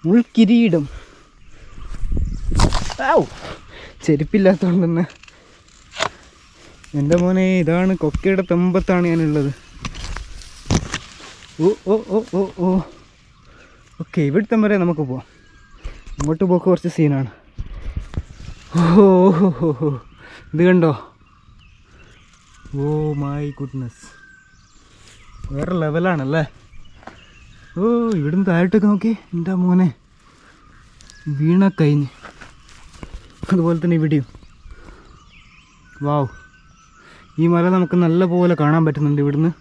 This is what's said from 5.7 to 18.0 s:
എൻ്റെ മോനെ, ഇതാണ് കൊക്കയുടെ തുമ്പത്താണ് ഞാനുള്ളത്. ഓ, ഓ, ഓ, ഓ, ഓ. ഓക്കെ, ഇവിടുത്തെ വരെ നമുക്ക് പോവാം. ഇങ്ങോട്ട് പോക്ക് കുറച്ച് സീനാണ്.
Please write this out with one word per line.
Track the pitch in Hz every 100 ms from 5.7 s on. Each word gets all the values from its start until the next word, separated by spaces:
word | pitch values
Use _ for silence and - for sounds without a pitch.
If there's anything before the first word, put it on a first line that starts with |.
| - - - - - - - - - - - - 147
എൻ്റെ | 143 170
മോനെ, | 180 185 185 185 160
ഇതാണ് | 170 185 185 151
കൊക്കയുടെ | - 196 190 180
തുമ്പത്താണ് | 175 180 180 180 180 175
ഞാനുള്ളത്. | 165 160 147 139 135 - - - - - - - - - - - - - - - - - - - -
ഓ, | 170 214 185
ഓ, | 214 - 202
ഓ, | - 123
ഓ, | 92 - 180
ഓ. | 185 - - - _ _ _ - - - - _ -
ഓക്കെ, | 160 - 143
ഇവിടുത്തെ | 151 208 226 208
വരെ | 202
നമുക്ക് | 175 156 139
പോവാം. | 131 - - - - - - - - - -
ഇങ്ങോട്ട് | 143 160 185
പോക്ക് | 180 190
കുറച്ച് | 175 175 -
സീനാണ്. | 151 139 127 - _ - - - - -